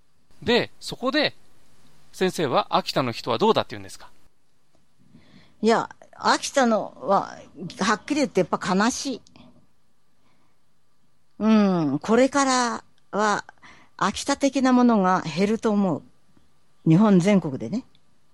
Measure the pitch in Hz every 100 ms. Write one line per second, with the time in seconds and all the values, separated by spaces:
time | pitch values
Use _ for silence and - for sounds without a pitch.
0 | _ - _ - 156 240 127 - - -
1 | 254 302 214 - - - - - - -
2 | - - 185 - 143 170 220 185 - 156
3 | 127 - - 117 226 160 104 104 98 -
4 | - - - _ _ _ _ _ _ _
5 | - - - - - - 214 208 - -
6 | - - - 311 - 277 240 214 135 -
7 | 135 190 58 62 - - 165 - 202 208
8 | - 294 240 - 170 202 185 185 226 -
9 | 277 233 - - - - - _ _ _
10 | _ _ _ _ _ _ _ _ _ _
11 | _ _ _ - 214 220 202 180 147 143
12 | - 233 262 277 269 254 240 220 - _
13 | _ 190 214 196 - _ - - _ -
14 | 180 - - 277 277 269 262 247 247 220
15 | 185 185 - 151 208 220 233 202 196 147
16 | - _ _ - - _ _ _ 165 165
17 | 214 190 185 196 156 127 113 220 - -
18 | _ _ _